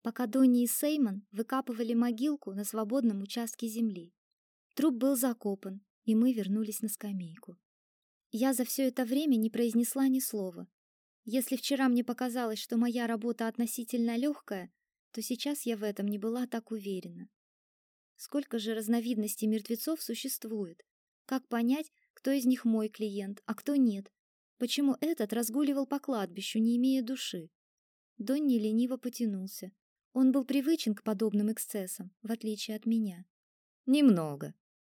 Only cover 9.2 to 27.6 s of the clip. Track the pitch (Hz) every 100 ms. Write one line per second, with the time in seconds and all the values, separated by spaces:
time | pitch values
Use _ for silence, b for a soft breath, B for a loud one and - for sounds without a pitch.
9.2 | 311 226 220 226 233 226 233 269 269 262
10.2 | - 214 185 175 180 _ _ _ _ _
11.2 | 226 254 247 254 - 269 269 247 240 240
12.2 | 254 247 233 214 - 226 240 233 233 226
13.2 | 233 233 226 233 233 - 233 240 233 233
14.2 | 294 285 - 190 175 _ _ _ _ 226
15.2 | 220 240 285 294 240 214 214 202 202 208
16.2 | 220 247 254 233 - 220 196 185 175 170
17.2 | 180 _ _ _ _ _ _ _ _ -
18.2 | - 285 - 226 214 220 214 233 233 214
19.2 | 214 - 214 220 214 233 311 320 - 233
20.2 | 269 - 220 220 175 - _ _ _ _
21.2 | - 262 - 233 233 294 311 _ _ _
22.2 | 269 277 247 254 226 220 214 208 214 202
23.2 | 196 202 - 208 - 285 240 196 196 _
24.2 | _ _ _ - 240 285 277 254 302 320
25.2 | 208 233 226 254 285 277 269 285 - 233
26.2 | 180 180 - 220 226 240 262 262 226 262
27.2 | - 180 160 _